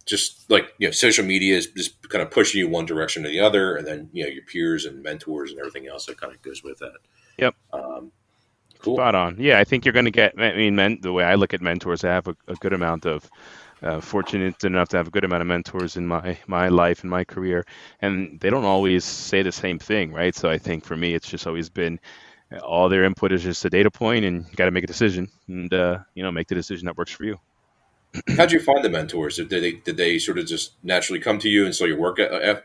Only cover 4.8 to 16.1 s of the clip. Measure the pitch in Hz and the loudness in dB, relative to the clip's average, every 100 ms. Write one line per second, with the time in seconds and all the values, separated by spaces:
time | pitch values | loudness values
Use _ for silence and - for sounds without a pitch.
4.8 | 76 69 73 76 78 76 69 69 69 69 | -4 -10 -10 -10 -8 -8 -8 -10 -12 -12
5.8 | 67 71 - - 69 64 65 69 71 65 | -14 -14 -14 -14 -14 -16 -18 -16 -16 -14
6.8 | 64 - _ _ _ - 127 - - 69 | -16 -18 _ _ _ -2 -2 -2 -12 -12
7.8 | 65 64 - _ _ _ _ _ _ _ | -10 -14 -16 _ _ _ _ _ _ _
8.8 | 104 127 123 98 87 90 143 107 101 131 | -2 2 2 4 0 0 6 6 6 2
9.8 | 127 120 120 104 107 - 110 92 107 101 | 2 2 2 4 2 2 0 2 2 4
10.8 | 98 107 92 90 87 101 101 92 87 90 | 2 0 -2 2 4 4 2 -2 -2 -2
11.8 | 92 85 90 90 90 82 - 90 95 92 | -2 -2 0 0 -2 -12 -12 -8 -4 -2
12.8 | 85 82 85 78 - - - - - - | -2 -2 -2 -4 -8 -20 -20 -20 -20 -10
13.8 | 85 78 - 104 92 101 92 - 98 90 | -6 -6 -4 -4 -2 -2 -2 -2 -2 0
14.8 | 87 92 85 98 95 87 85 87 - 92 | 2 0 0 -2 0 -2 -2 -2 -4 -8
15.8 | 87 92 87 | -8 -6 -4